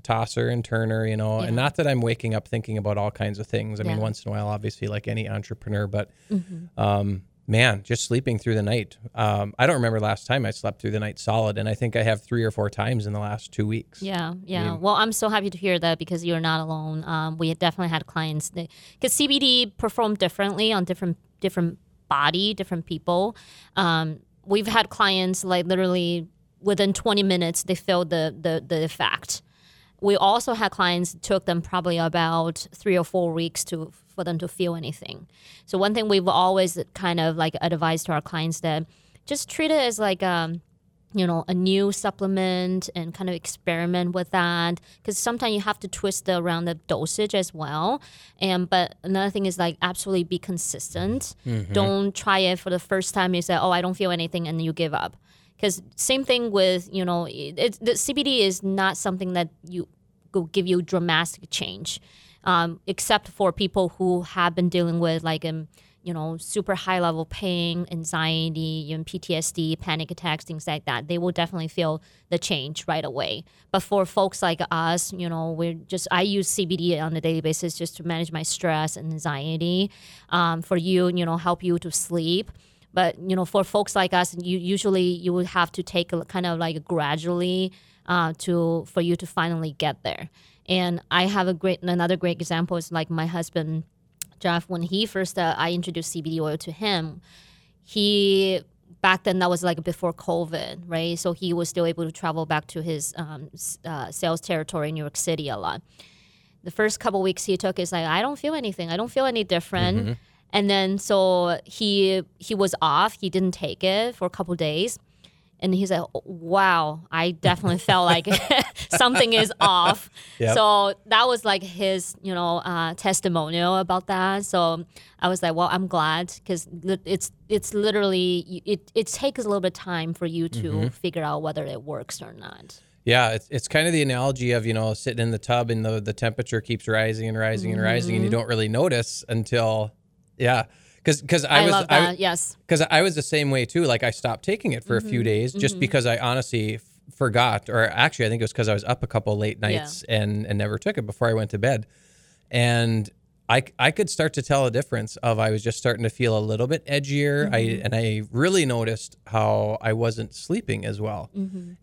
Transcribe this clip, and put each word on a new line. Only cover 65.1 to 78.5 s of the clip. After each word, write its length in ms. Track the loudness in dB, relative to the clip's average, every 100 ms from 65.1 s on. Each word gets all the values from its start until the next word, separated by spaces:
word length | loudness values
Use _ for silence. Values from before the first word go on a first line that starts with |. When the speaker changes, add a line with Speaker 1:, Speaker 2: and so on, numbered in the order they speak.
| 0 -2
Speaker 2:
like, 140 | -2 -4
um, 160 | -6 -10 _ _ _ -8
you 60 | -6
know, 120 | -6 -6 -6
super 200 | -4 -2 -2 0
high 140 | 0 2
level 180 | 0 -4 -6
pain, 340 | -2 0 0 -2 -4 -6
anxiety, 760 | -4 -2 0 0 0 -2 -4 -4 -6
even 160 | -8 -8
P 80 | -8
T 20 | -4
S 140 | -2 -2 -2
D, 180 | -2 -2 -4
panic 220 | -4 -6
attacks, 300 | -6 -4 -4
things 220 | -6 -10 -6
like 120 | -6
that. 160 | -4 -4 -2
They 80 | -2
will 120 | 0 0
definitely 280 | -2 -4 -4 -2
feel 140 | -2 -2 -8 _ _
the 60 | -2 -2
change 260 | -4 -4 -8 -4
right 120 | -4 -4
away. 200 | -4 -4 -6 -10 _ _
But 80 | -2 2
for 180 | 2 2
folks 320 | 2 0 0 -2
like 120 | 0 -2 0
us, 280 | 0 0 -2
you 160 | -6 -4
know, 120 | -4 -4 -2
we're 200 | -4 -4 -6
just, 120 | -6 0 2
I 20 | 2 0
use 80 | 0 -2
C 100 | -2
B 60 | 0
D 20 | 0 0 0
on 100 | -2
a 40 | 0
daily 140 | 0 0
basis 260 | -2 -4 -6
just 140 | -8 -6
to 60 | -4
manage 180 | -4 -4 -4
my 60 | -4